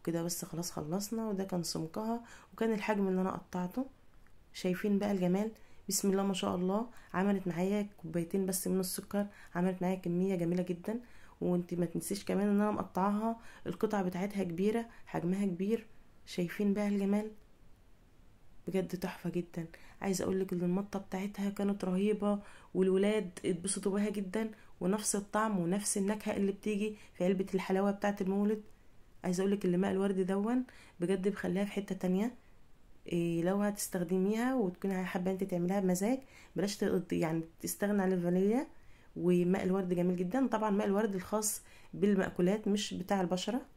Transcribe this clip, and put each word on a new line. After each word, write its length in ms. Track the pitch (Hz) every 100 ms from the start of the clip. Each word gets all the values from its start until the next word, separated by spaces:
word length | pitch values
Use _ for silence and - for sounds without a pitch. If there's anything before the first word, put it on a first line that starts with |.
وكده 220 | - 165
بس 220 | 170 -
خلاص 260 | 175 156 170
خلصنا، 580 | - 151 180 202 226 226
وده 160 | 196
كان 180 | 190 180
سمكها 640 | 165 170 160 - 220 233 240 - -
وكان 200 | - 226
الحجم 360 | 214 208 208 196
اللي 120 | 185
انا 100 | 185
قطعته. 560 | - - 180 180 214 269 - - - - - -
شايفين 460 | - 185 180 208 202
بقى 140 | 202
الجمال، 380 | 196 180 185 214 220 - - -
بسم 220 | 190 202
الله 120 | 190
ما 120 | 196
شاء 220 | 190 202 190
الله. 300 | 180 202 240 - -
عملت 340 | 175 196 196 185
معايا 400 | 160 185 208 208 -
كوبايتين 440 | 165 165 170 196 190
بس 220 | 185 -
من 120 | 185
السكر، 460 | 185 - - 202 202 - -
عملت 280 | 175 180 185
معايا 120 | 180
كميه 400 | 185 180 175 190
جميله 280 | 185 170 175
جدًا. 380 | 180 175 196 233 - - - -
وانت 340 | 175 180 175
ما 120 | 175 175
تنسيش 380 | 170 - 202
كمان 240 | - 190 208
ان 120 | 202
انا 100 | 208
مقطعاها 720 | 214 190 - 190 208 220 226 - - -
القطع 360 | 175 214 214
بتاعتها 420 | 180 180 202 202
كبيره، 420 | 180 165 202 233 233 - -
حجمها 400 | 160 165 190 202
كبير. 400 | 175 196 220 - - - - -
شايفين 480 | - 175 - 208
بقى 140 | 196 208
الجمال، 420 | 202 196 202 214 214 - - - - - - - - - - - - -
بجد 200 | 190 185
تحفه 420 | 180 185 - 170
جدًا. 360 | 170 175 - 165 - - -
عايزه 220 | 196 185
اقول 160 | - 190
لك 120 | 190
ان 80 | 180
المطه 380 | 180 180 202 196
بتاعتها 520 | 202 190 202 208 202
كانت 340 | 196 202 196
رهيبه، 540 | 185 185 202 208 208 202 - - -
والولاد 640 | 180 190 190 202 214 180 -
اتبسطوا 480 | - 175 185 196 202
بيها 180 | 196 208
جدًا، 400 | 214 190 214 220 220 - -
ونفس 360 | 180 208 208 208
الطعم 420 | 202 214 220 202
ونفس 400 | 170 196 202 -
النكهه 380 | 196 214 214 -
اللي 160 | 196
بتيجي 440 | 196 208 208 214 214 -
في 100 | -
علبه 220 | 180 190 190
الحلاوه 360 | 190 185 190 202
بتاعه 260 | 202 208 202
المولد. 420 | 190 196 208 214 - - - - - -
عايزه 160 | - 180
اقول 120 | 196
لك 120 | 202
اللي 120 | 190 175
ماء 160 | 202
الورد 280 | 190 196 190 185
دون 380 | 196 208 254 254 - - -
بجد 280 | 175 196 190
بخليها 360 | 202 180 180
في 60 | 202
حته 220 | 202 202
تانية. 400 | 196 185 185 226 - - - - - - - -
إيه، 360 | 175 170 170
لو 180 | 170 196
هتستخدميها 920 | 208 202 - 190 170 185 190 220 247
وتكوني 500 | 262 196 180 196 190
حابه 260 | 185 196 180
انت 140 | 190
تعمليها 360 | 190 175 175 196
بمزاج، 380 | 190 180 196 269 - - - -
بلاش 200 | 196 202
تقض-، 360 | 202 190 170
يعني 300 | 175 170 165 160 -
تستغنى 420 | 180 - 202 208
عن 100 | 185
الفانيليا 540 | 185 175 180 196 233 311 - - - - -
وماء 460 | 165 180 175 185
الورد 320 | 185 190 185
جميل 220 | 175 175 180
جدًا. 300 | 180 254 254
طبعًا 240 | 220 214
ماء 160 | 202 214
الورد 280 | 196 220
الخاص 480 | 190 - 208 214 - - - -
بالمأكولات 760 | 156 196 196 - - 180 214 208
مش 260 | 208 202
بتاع 260 | 185 180 202
البشره. 400 | 180 185 196 240 -